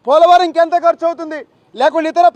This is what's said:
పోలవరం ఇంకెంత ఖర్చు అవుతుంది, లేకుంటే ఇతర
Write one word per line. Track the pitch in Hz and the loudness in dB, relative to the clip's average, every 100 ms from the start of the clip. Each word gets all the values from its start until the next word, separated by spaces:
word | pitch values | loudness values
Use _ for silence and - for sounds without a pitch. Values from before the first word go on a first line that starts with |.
| 233 | -2
పోలవరం | 302 339 349 349 | 2 4 4 2
ఇంకెంత | 320 330 349 | -2 -2 0
ఖర్చు | 339 330 330 | -2 -2 -6
అవుతుంది, | 330 320 302 - _ _ 202 | -6 -10 -12 -14 _ _ -4
లేకుంటే | 294 302 311 | -2 0 -2
ఇతర | 320 349 | 2 0